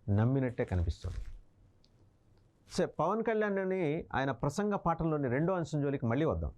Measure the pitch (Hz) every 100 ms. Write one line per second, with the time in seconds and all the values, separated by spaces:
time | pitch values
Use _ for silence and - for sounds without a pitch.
0 | - 101 113 135 131 120 120 92 87 -
1 | 90 - - - - - - _ _ _
2 | - _ _ - _ _ - - 156 -
3 | 156 214 226 220 208 196 190 185 165 147
4 | - 123 135 131 147 143 208 202 170 165
5 | 160 151 135 123 165 190 170 151 143 139
6 | 120 120 156 87 76